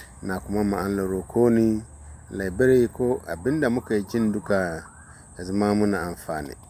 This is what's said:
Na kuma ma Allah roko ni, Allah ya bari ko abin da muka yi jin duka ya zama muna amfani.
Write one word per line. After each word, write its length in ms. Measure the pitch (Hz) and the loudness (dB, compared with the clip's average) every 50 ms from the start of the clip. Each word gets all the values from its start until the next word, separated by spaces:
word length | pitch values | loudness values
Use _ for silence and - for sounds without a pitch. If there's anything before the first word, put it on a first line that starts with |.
| - - - - | -12 -18 -16 -10
Na 180 | - 95 92 90 | -8 -6 -6 -6
kuma 240 | - - 98 - 107 | -6 -4 -2 0 0
ma 180 | 101 98 90 | 0 0 -2
Allah 240 | 90 98 101 98 98 | -2 -2 -2 -2 -2
roko 440 | 92 95 92 87 - - 117 120 120 117 | -2 -4 -4 -4 -2 2 4 4 6 6
ni, 300 | 113 113 113 110 107 113 - - - - - - - - - - | 6 4 4 2 0 -4 -10 -18 -20 -18 -18 -18 -18 -16 -10 -8
Allah 120 | 101 98 | -6 -4
ya 60 | 95 | -2
bari 360 | 90 98 127 131 131 127 120 | 0 2 4 6 6 6 4
ko 340 | 113 - - 127 123 127 - - - | 2 0 -2 0 0 0 -2 -4 -8
abin 300 | 85 82 85 127 147 160 | -8 -4 -2 -2 0 0
da 80 | 147 123 | 2 0
muka 240 | 117 123 - - 110 | 0 0 -2 0 -2
yi 80 | 104 98 - | -2 -2 -2
jin 220 | - 117 113 107 | -2 0 0 0
duka 520 | 101 104 - - 101 95 92 87 82 80 78 - - - - - - - - - - | 0 -2 -2 0 0 0 0 0 -4 -6 -10 -14 -20 -20 -20 -20 -20 -20 -20 -18 -14
ya 60 | - 90 | -12 -6
zama 300 | 92 95 101 104 104 104 | -2 0 2 4 4 4
muna 260 | 104 104 104 101 90 | 4 4 2 2 0
amfani. 540 | 82 87 85 - - - 80 78 73 69 65 - - | -2 -4 -8 -8 -8 -6 -6 -6 -6 -8 -12 -16 -18